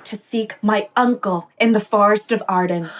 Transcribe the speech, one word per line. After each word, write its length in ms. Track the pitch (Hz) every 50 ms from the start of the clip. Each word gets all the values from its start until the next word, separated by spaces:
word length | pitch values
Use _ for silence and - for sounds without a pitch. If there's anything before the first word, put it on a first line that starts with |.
| -
To 120 | - -
seek 400 | 208 - - - 233 220 214 - -
my 260 | - 208 214 208 202 - _
uncle 540 | - 247 240 247 240 - 202 185 175 170 _ _ _
in 140 | 226 233
the 80 | 226 214
forest 500 | 208 - - 214 202 208 214 214 208 -
of 120 | 233 214 -
Arden. 440 | - 190 185 180 175 180 175 165 160 - -